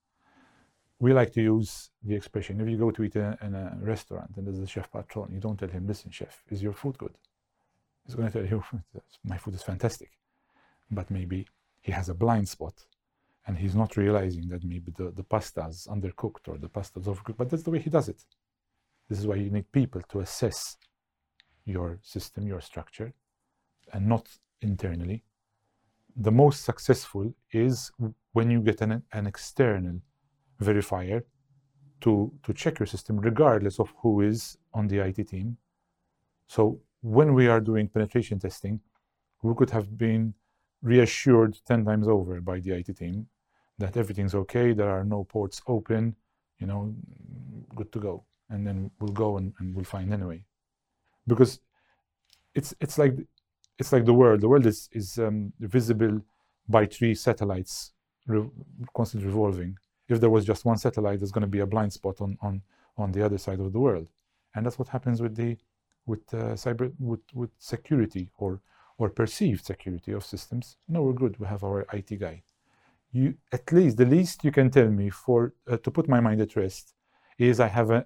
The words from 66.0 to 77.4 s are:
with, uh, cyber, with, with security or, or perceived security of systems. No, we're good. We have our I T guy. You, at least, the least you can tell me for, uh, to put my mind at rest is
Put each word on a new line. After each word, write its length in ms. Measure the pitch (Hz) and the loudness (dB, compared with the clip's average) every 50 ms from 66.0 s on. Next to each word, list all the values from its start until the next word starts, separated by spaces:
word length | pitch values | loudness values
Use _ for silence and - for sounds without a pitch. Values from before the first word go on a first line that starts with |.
| - | -8
with, 160 | 117 110 104 - - | -8 -8 -8 -8 -10
uh, 220 | - 113 113 113 110 | -8 -6 -6 -6 -6
cyber, 380 | 110 - 123 120 117 127 127 131 - | -4 -4 -4 -4 -2 -4 -6 -6 -6
with, 220 | 127 117 113 110 _ _ - | -6 -6 -6 -6 _ _ -10
with 160 | 123 120 117 _ _ | -10 -10 -10 _ _
security 720 | - - - - - - 156 131 110 107 - 95 90 92 _ - | -12 -10 -10 -8 -4 0 2 2 2 0 -2 -6 -8 -8 _ -6
or, 220 | 104 95 95 95 _ _ _ _ _ _ _ | -6 -6 -6 -8 _ _ _ _ _ _ _
or 140 | - 110 98 | -2 -2 -2
perceived 540 | - - 117 - - - 208 156 101 - - | 0 0 0 0 0 0 0 0 0 0 -4
security 480 | - 95 - - 95 92 82 - 101 | -8 -12 -10 -8 -10 -10 -8 -8 -8
of 120 | 101 101 - | -8 -8 -8
systems. 540 | - 101 92 - - 120 123 123 - - _ _ - | -10 -12 -14 -12 -8 -8 -8 -8 -10 -16 _ _ -6
No, 140 | 160 170 | -2 0
we're 100 | 143 131 | 0 0
good. 260 | 127 123 131 110 98 - | 0 2 0 -2 -2 -2
We 80 | 104 | -6
have 160 | 95 104 98 | -6 -6 -6
our 240 | 101 98 101 98 95 - | -4 -4 -4 -4 -4 -6
I 80 | - 104 | -8 -10
T 160 | 98 - 107 | -8 -8 -8
guy. 260 | 98 104 82 82 90 - _ _ _ _ _ _ _ _ _ _ _ _ _ | -8 -8 -8 -10 -12 -20 _ _ _ _ _ _ _ _ _ _ _ _ _
You, 220 | 120 127 131 151 - - _ - | -2 0 0 0 0 -4 _ -8
at 180 | - 123 - - | -8 -6 -2 4
least, 260 | 156 180 185 135 110 113 | 6 6 6 6 6 6
the 80 | 127 | 6
least 380 | 123 143 175 185 170 - - - | 6 6 4 4 2 -2 -2 -2
you 80 | 147 | 2
can 180 | - 143 131 123 | 4 6 6 6
tell 180 | - 139 117 110 | 8 6 6 6
me 220 | 104 101 101 101 | 4 2 0 -2
for, 440 | 95 - - - 123 117 120 - - _ - - | -4 -4 0 2 2 4 2 0 -4 _ -6 -4
uh, 60 | 123 | -4
to 140 | 113 - 127 | -2 -2 -2
put 180 | - 170 156 135 | 0 0 2 4
my 120 | 131 120 | 4 4
mind 200 | 117 110 107 107 | 6 4 4 2
at 160 | 107 107 - | 0 0 0
rest 380 | 110 95 95 - - - _ _ _ _ _ _ _ _ _ _ | -2 -2 -4 -4 -10 -18 _ _ _ _ _ _ _ _ _ _
is 220 | - | 2